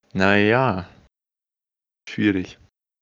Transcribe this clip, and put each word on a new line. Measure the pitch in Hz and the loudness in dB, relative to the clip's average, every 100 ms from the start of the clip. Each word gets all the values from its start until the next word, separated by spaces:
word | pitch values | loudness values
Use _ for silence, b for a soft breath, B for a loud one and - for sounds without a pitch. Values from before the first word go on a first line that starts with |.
| _ | _
Na | 92 95 101 | -2 2 2
ja. | 104 120 131 92 90 - _ _ _ _ _ _ _ _ _ _ - | 2 2 0 -4 -10 -18 _ _ _ _ _ _ _ _ _ _ -16
Schwierig. | - 107 95 90 - _ _ _ _ | -2 0 0 -4 -14 _ _ _ _